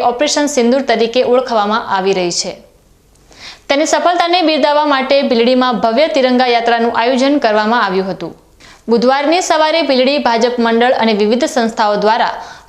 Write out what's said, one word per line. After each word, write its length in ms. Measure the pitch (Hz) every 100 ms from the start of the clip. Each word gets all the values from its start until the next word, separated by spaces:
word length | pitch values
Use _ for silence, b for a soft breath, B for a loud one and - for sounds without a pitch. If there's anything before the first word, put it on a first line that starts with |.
ઓપરેશન 440 | 240 240 294 302 294
સિંદૂર 360 | 277 233 269
તરીકે 380 | 269 220 226 247
ઓળખવામાં 640 | 240 247 254 226 208 220 -
આવી 260 | 196 190 190
રહી 160 | 175 175
છે, 140 | 190 - - _ _ _ _ _ B B B B -
તેની 260 | 277 311
સફળતાને 480 | 311 320 349 339 359
બિરદાવવા 420 | 320 311 294 294 302
માટે 300 | 269 254 277
ભીલડીમાં 560 | 247 233 240 254 254 214
ભવ્ય 280 | 226 226 320
તિરંગા 400 | 311 254 247 254
યાત્રાનું 480 | 233 226 233 233 226
આયોજન 360 | 233 254 269 294
કરવામાં 440 | 226 214 214 240
આવ્યું 260 | 202 190 190
હતું. 220 | 180 170 - _ _ B B -
બુધવારની 540 | 233 240 269 285 349
સવારે 400 | 359 320 311 330
ભીલડી 360 | 302 262 262 285
ભાજપ 360 | 240 233 240 240
મંડળ 360 | 233 226 247 -
અને 120 | 226
વિવિધ 320 | 208 208 233 302
સંસ્થાઓ 480 | 262 226 226 214 208
દ્વારા 360 | 202 233 233 - B B